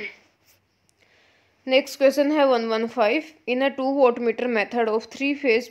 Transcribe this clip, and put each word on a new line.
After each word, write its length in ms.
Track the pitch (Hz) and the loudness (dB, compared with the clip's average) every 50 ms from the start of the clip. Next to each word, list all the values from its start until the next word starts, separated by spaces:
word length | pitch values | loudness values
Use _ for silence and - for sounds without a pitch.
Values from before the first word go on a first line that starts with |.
| 208 202 - _ _ _ _ _ _ _ _ _ _ _ _ _ _ _ _ _ _ _ _ _ _ _ _ _ _ _ _ _ _ | -12 -14 -16 _ _ _ _ _ _ _ _ _ _ _ _ _ _ _ _ _ _ _ _ _ _ _ _ _ _ _ _ _ _
नेक्स्ट 300 | 262 262 269 285 - - | 0 0 0 0 0 0
क्वेश्चन 340 | - 277 269 269 277 285 285 | 2 2 2 4 2 2 2
है 140 | 302 311 277 | 2 2 4
वन 180 | 269 254 233 226 | 4 2 0 0
वन 200 | 226 220 220 226 | -2 -2 -2 -4
फ़ाइव, 360 | 226 - 254 220 208 247 311 302 - - _ _ - | -4 0 0 0 2 0 -2 -4 -8 -14 _ _ -4
in 120 | 247 254 269 | -2 -2 -2
a 60 | 277 269 | -2 -2
two 160 | 269 262 269 277 | -2 -4 -2 2
watt 200 | 285 269 247 240 240 | 4 4 4 4 2
meter 260 | 240 233 220 - 240 247 233 | -2 -4 -2 -2 -4 -2 -2
method 340 | 214 196 - 240 240 226 220 | -2 -2 -2 -2 -2 -2 0
of 160 | 214 226 226 - | -2 -2 -4 -8
three 220 | - - 269 277 285 285 - | -8 -4 -4 -4 -4 -2 0
phase 260 | 262 220 233 240 - | 0 0 0 -2 -4